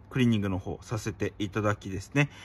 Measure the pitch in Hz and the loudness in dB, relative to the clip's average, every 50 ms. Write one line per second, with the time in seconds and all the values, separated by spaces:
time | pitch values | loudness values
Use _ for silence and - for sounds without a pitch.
0 | - - - 135 127 120 113 104 101 101 95 90 - 98 - - - - 120 107 | -12 -6 0 2 4 4 4 4 2 0 0 -2 -4 -6 -8 -8 -6 -6 -6 -4
1 | - 110 98 - - 98 - - 104 95 - 113 101 107 104 - - 101 95 92 | -4 -4 -4 -2 -4 -4 -2 -4 -4 -4 -2 0 2 2 0 0 -2 -6 -8 -8
2 | - - - 143 147 143 - - - | -8 -2 2 2 2 2 0 -8 -18